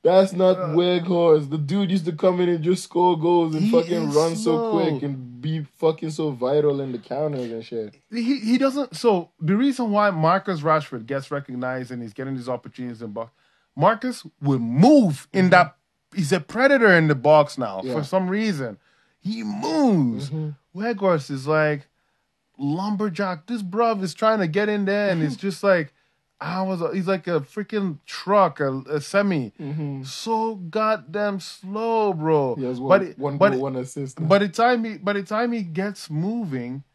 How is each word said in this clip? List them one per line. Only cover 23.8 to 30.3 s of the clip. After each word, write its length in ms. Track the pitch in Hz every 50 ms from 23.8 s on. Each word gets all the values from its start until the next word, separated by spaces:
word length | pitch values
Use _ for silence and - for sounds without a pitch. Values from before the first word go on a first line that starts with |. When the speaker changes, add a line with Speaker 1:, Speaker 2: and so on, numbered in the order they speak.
| 233 226 226 202
Speaker 2:
is 120 | 190 170 -
trying 240 | - 220 220 220 214
to 60 | 185
get 220 | 160 151 196 208 208
in 160 | 208 208 196
there 260 | 190 202 208 208 202
and 120 | 180 165
it's 140 | 156 147 127
Speaker 1:
<laughs> 0 |
Speaker 2:
just 260 | - - 196 175 -
like, 300 | - 202 190 175 156 - _ _ _ _ _ _ _ _ _ _
I 220 | - 160 175 185
was, 200 | 190 190 190 170 170 151
he's 140 | - 190 180
like 220 | 185 190 180 - 175
a 120 | 175 156
freaking 580 | 139 _ - 214 202 - 220 208 196 185 151 - _
truck, 540 | - - - - 185 202 208 190 165 147 -
a, 180 | 147 135 131 135 127 -
a 100 | 151 151
semi. 520 | 143 - - 202 202 202 180 147 123 104 _ -
Speaker 1:
Mm-hmm. 420 | 156 139 147 160 151 143 139 135
Speaker 2:
So 540 | 131 135 - - - 226